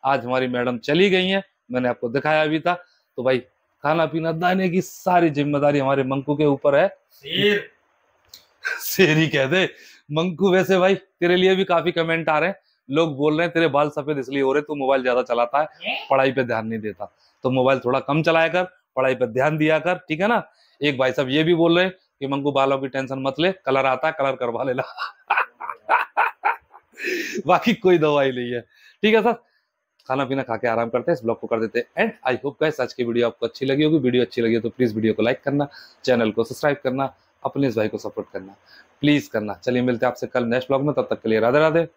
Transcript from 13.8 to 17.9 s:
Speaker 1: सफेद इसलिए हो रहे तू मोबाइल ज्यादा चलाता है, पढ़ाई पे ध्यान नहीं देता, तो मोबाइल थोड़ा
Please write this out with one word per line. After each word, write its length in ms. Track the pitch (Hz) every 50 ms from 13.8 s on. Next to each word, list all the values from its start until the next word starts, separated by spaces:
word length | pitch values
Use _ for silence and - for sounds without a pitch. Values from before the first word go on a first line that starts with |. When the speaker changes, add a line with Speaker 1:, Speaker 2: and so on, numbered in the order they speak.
| 147 151
Speaker 1:
सफेद 280 | 147 156 143 143 151 143
इसलिए 240 | 127 120 135 139 135
हो 100 | 131 135
रहे 100 | 147 147
तू 120 | 147 151
मोबाइल 260 | 143 135 131 135 135 127
ज्यादा 200 | 127 120 123 123
चलाता 360 | - 123 117 120 120 - 139
है, 80 | 156 156 - - - - - - - -
पढ़ाई 220 | 139 131 135 139 131
पे 120 | 131 127
ध्यान 220 | 117 117 113 110
नहीं 140 | 113 113 113
देता, 320 | 107 107 101 _ 104 95 _ _ _ _ _ _ _
तो 60 | 131
मोबाइल 300 | 127 131 127 135 135 127
थोड़ा 200 | - 120